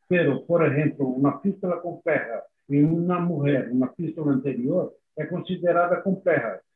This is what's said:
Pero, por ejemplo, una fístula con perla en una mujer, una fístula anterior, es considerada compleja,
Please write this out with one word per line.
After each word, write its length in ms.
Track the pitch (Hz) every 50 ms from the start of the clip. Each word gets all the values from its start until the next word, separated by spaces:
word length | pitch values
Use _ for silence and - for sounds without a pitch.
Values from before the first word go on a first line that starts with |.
| _ -
Pero, 360 | 180 175 160 143 127 - -
por 220 | - 170 165 160
ejemplo, 400 | 139 131 147 - - - - 139
una 340 | 127 127 131 143 143 - -
fístula 400 | - 202 190 - - 180 170 170
con 220 | 175 170 160 -
perla 400 | - 170 147 127 113 117 117 98 - - _ _ _ -
en 180 | 143 143 147
una 340 | 160 165 170 170 180 180 175
mujer, 480 | 175 175 165 143 143 143 143 127 - -
una 220 | 123 127 127 123
fístula 400 | - - 170 151 - 165 151 143
anterior, 600 | 139 123 143 139 123 120 120 139 170 185 151 - - _ _ _ _
es 140 | 156 147 -
considerada 760 | 180 165 - - 185 170 165 175 160 170 175 175 180 175
compleja, 580 | - 196 180 - - 180 160 - 113 110 95 - - _ _